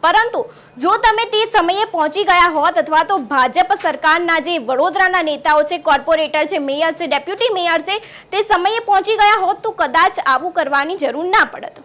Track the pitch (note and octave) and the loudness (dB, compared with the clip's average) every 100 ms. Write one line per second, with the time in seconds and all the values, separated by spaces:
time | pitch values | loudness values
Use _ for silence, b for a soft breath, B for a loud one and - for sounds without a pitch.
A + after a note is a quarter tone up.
0 | D#4+ G4 A#4 A4 A3+ B B - D4+ G#4 | 2 2 0 -2 -8 B B -6 0 2
1 | A4 G#4+ A4+ G#4+ A4+ G#4+ E4+ F#4+ G#4+ F4 | 2 2 0 0 2 0 2 0 -2 0
2 | D4+ D4+ G4 F4+ F4 D#4 D#4 F4 D#4 D#4 | -2 0 2 4 4 2 0 0 0 0
3 | E4 G4 A#3 C#4 B3+ C#4+ F4+ G4+ F4+ D4+ | 0 -2 -2 0 0 2 0 0 -2 -2
4 | D#4 D#4+ E4+ E4 D#4+ E4+ A3+ C4 E4+ F#4 | 0 0 2 -2 0 -4 -2 0 0 2
5 | F#4 F#4 D#4+ D4 D#4 D4+ D4+ F4 D#4 C#4+ | 0 0 -2 -2 2 2 2 -2 0 0
6 | C#4 D#4+ D#4 D4+ D4+ F4 C#4 C#4 D#4+ D#4+ | 2 0 0 -2 -2 -2 -4 -2 -2 -2
7 | E4 C#4+ C#4+ G4 A#4 G4 F4 E4 E4 G#4 | -4 -4 -4 -2 -2 0 0 -2 -2 -6
8 | B B B F#4+ G#4+ F#4+ F4+ A4+ A#4 G4 | B B B -4 0 0 0 -2 2 0
9 | G4 A4 G#4 G#4+ F#4 G4+ A4 - D#4 D#4+ | 2 2 4 4 0 -2 -4 -2 0 2
10 | F#4 - - C4 E4+ F4 D4 C#4 C#4+ F4+ | 2 0 0 0 0 -4 -2 -2 -2 -4
11 | C#4+ B3+ F4 G#4 C#4+ - - - | -4 -4 -2 0 0 -4 -16 -16